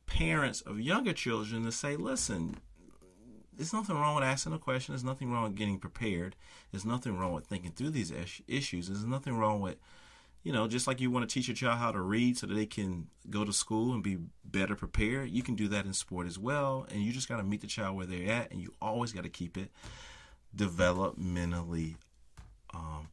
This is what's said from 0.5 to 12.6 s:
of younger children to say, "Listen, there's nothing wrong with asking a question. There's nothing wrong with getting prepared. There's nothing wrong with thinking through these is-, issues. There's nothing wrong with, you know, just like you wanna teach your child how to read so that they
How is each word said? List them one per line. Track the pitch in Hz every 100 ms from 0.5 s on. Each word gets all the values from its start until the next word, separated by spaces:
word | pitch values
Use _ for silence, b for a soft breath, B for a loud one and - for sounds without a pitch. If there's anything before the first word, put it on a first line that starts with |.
| -
of | - 104
younger | 123 208 247
children | 151 127 110 107 113
to | 113
say, | 113 143 147
"Listen, | 247 262 - 95 82 - - - - - 92 95 120 107 -
there's | - 160
nothing | 220 202 156
wrong | 151 147
with |
asking | 131 135 156
a | 156
question. | - 131 131
There's | 139
nothing | 127 131 127
wrong | 120
with | 110 98
getting | 104 95
prepared. | 92 - 110 87 90 - B B B
There's | 101 107
nothing | 123 123 92
wrong | 92
with | 82 -
thinking | 98 87
through | - 143
these | 151 87
is-, | 78 90 - -
issues. | 139 135 87 90
There's | 98 113
nothing | 135 139 117
wrong | 107 104
with, | 95 - B B B B B B
you | 165
know, | 131 113
just | 120 135
like | 127
you | 127
wanna | 123 113
teach | 135 123
your | 107
child | 123 117
how | 120
to | 104
read | 92 110 123 123
so | 98
that |
they | 104